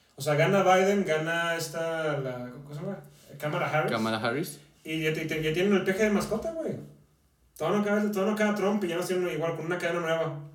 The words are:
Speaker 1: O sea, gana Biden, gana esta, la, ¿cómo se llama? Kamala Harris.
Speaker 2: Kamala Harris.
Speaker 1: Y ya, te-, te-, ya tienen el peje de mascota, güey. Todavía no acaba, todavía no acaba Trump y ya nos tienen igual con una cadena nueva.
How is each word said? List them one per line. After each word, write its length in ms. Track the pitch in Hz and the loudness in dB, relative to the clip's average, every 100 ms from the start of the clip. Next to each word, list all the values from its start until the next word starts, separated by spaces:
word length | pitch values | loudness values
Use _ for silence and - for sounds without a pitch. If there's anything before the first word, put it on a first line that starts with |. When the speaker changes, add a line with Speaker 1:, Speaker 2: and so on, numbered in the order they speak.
| _ - | _ -6
Speaker 1:
O 40 | |
sea, 140 | 143 147 | 0 2
gana 280 | 170 196 | 4 4
Biden, 400 | 185 185 190 202 165 | 6 6 6 4 2
gana 500 | 156 160 170 170 165 | 0 0 0 0 -2
esta, 640 | 147 165 165 160 156 139 | -4 -4 -4 -2 -2 -2
la, 320 | 127 123 123 | -4 -6 -10
¿cómo 220 | 143 143 147 | -12 -14 -10
se 60 | |
llama? 180 | 190 190 - - - - | -8 -8 -12 -20 -20 -8
Kamala 260 | 151 175 143 | -4 -2 0
Harris. 240 | 151 - | 2 2
Speaker 2:
Kamala 260 | 113 110 110 | 0 0 0
Harris. 420 | 117 131 175 - - _ | -2 -2 -4 -8 -20 _
Speaker 1:
Y 180 | 160 160 | -8 -2
ya, 120 | 156 | -2
te-, 120 | 156 156 | -2 -2
te-, 160 | 156 | -2
ya 120 | 156 | 0
tienen 200 | 165 196 | 2 4
el 100 | 190 | 4
peje 200 | 185 196 | 2 2
de 60 | 214 | 2
mascota, 420 | 196 - 214 - | 2 0 -2 -4
güey. 220 | 320 - - - - _ _ _ _ _ - | -4 -6 -8 -12 -20 _ _ _ _ _ -6
Todavía 220 | 156 208 | 0 2
no 40 | |
acaba, 180 | 202 208 208 | 2 2 2
todavía 140 | 190 208 | 0 0
no 80 | |
acaba 220 | 208 208 202 | 2 0 2
Trump 280 | 190 214 | 0 0
y 60 | 175 | 0
ya 80 | 170 | -2
nos 100 | 180 | 0
tienen 220 | 180 180 | 0 0
igual 260 | 151 165 156 | -2 -2 -2
con 100 | 160 | -4
una 120 | 180 | -2
cadena 240 | 180 170 | -2 -2
nueva. 380 | 160 165 156 143 - | 0 0 -2 -4 -12